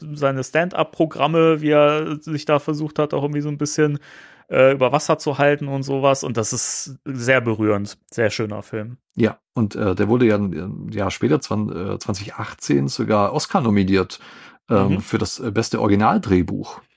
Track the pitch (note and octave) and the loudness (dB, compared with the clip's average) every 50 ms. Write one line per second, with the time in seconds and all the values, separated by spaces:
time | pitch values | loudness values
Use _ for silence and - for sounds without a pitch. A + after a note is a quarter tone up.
0 | D#3 D3+ D3 C#3+ C#3+ C3+ C3+ C3 B2 - - D#3 F3 F#3 - - D#3 - - - | -14 -14 -6 -2 -2 0 0 -2 -4 -2 0 0 0 0 0 -2 -2 -2 0 -2
1 | E3 D#3 - - C3+ D3+ D#3+ E3 E3 E3 D#3+ D3+ D3+ D3 D3+ D3 D3 D3 D3+ D#3 | -2 -2 0 0 0 2 4 4 4 4 4 2 2 2 4 6 6 4 4 0
2 | D#3 E3 D3+ D3+ - D#3+ D#3 C#3 - - D3+ C#3+ - D#3+ D3+ D3 D#3 D3 - - | -2 -4 -6 -8 -6 -6 -6 -4 0 0 0 0 0 -2 -4 -4 -6 -4 -2 -2
3 | D3+ D3 D3 C#3+ C#3 D3 D3 D3 D3 D3+ D3 D3 D3+ D3 - D#3+ D3+ D3 D3 - | -2 0 -2 -2 -2 -2 -4 -4 -4 -4 -4 -4 -4 -2 0 2 2 2 0 -2
4 | - - - - - - - _ _ - C3+ C3 C3 C3+ C#3 C3+ B2+ A#2+ C3+ D3+ | -8 -14 -20 -20 -20 -20 -20 _ _ 0 4 4 6 6 6 4 2 2 2 0
5 | - - D#3 - - D3+ C3 C3+ C#3+ C#3+ D3 D3 D3 C#3 C#3 C3+ C3+ C#3 C#3 C3+ | 0 0 -2 -2 -2 -2 0 2 2 2 2 0 -2 -4 -6 -6 -4 -4 -2 2
6 | C3+ C#3 C3+ - D3 C#3 G#2+ A#2 G#2+ - B2+ A#2 - - - - - C#3 C3 - | 2 2 2 2 -2 -2 -2 -2 -2 -2 -2 -2 -2 -4 -4 -6 -6 -10 -14 -14
7 | - C#3+ C3+ B2 A#2 B2+ C3 B2+ A#2 A#2 A2 G#2+ G#2+ G#2+ G#2 G2 G2+ - - - | -12 -10 -8 -2 0 2 2 2 2 0 0 2 2 2 2 0 -2 -6 -12 -16
8 | _ - - A#2 A2+ G2+ - - A2 G#2 G#2 G#2 - - A2+ G#2+ G#2 A#2+ B2 - | _ -8 -2 0 0 0 0 -2 -4 -6 -6 -10 -10 -10 -10 -10 -10 -10 -14 -18
9 | _ _ _ - A2+ G#2+ - - _ _ _ B2 A2 G2 - - G#2+ G2 F2+ G2 | _ _ _ 0 0 0 0 -4 _ _ _ 0 0 0 0 -2 -2 0 0 0
10 | G2+ G#2 B2 B2+ B2+ G#2+ G#2 G2+ G2+ F#2+ D#2+ D2+ F2+ - - - G2+ A2 G#2+ G#2 | 2 2 2 4 4 4 4 2 0 -2 -4 -6 -8 -8 -10 -10 -12 -8 -6 -4
11 | G2 F#2 - - A#2+ B2 D3+ C3+ - - G#2+ G#2+ G#2+ G#2 - E2+ F#2+ G2+ G2+ - | -4 -4 -2 -2 0 0 0 0 -2 -2 -4 -4 -4 -4 -6 -6 -6 -6 -8 -6
12 | - - G2+ F#2+ G#2 - - - A2 - - - - - C#3+ C#3 C#3 C3+ - - | -6 -6 -6 -6 -8 -10 -10 -10 -10 -10 -12 -8 -4 0 0 0 0 -2 -4 -4
13 | A2+ G#2+ G#2+ G#2 G2+ G2 C3+ D3+ - - - F#3 B2+ A2+ G2+ G2+ F#2+ F#2 G2 F#2+ | -2 0 2 2 2 0 -2 -4 -4 -2 0 0 2 2 4 4 4 4 4 2
14 | F2+ - - - - - - - - - - _ _ - A2+ G2 G2 - - - | 2 0 -6 -14 -18 -20 -20 -20 -20 -20 -20 _ _ 0 2 2 4 2 2 0
15 | - - A2 G2+ G#2+ - - - B2+ A2 G2+ A2+ A2+ - - A2 A2+ G#2 G2+ G2+ | -2 -2 -2 -2 -2 -4 -6 -6 -6 -4 -2 -2 -2 -2 -2 0 2 2 4 4
16 | A2 C3 G3 G#3+ - - F#2+ F2+ F2 - G2+ G2 G2+ - - - - _ _ | 4 2 2 0 2 2 2 2 2 0 -4 -6 -8 -10 -14 -18 -20 _ _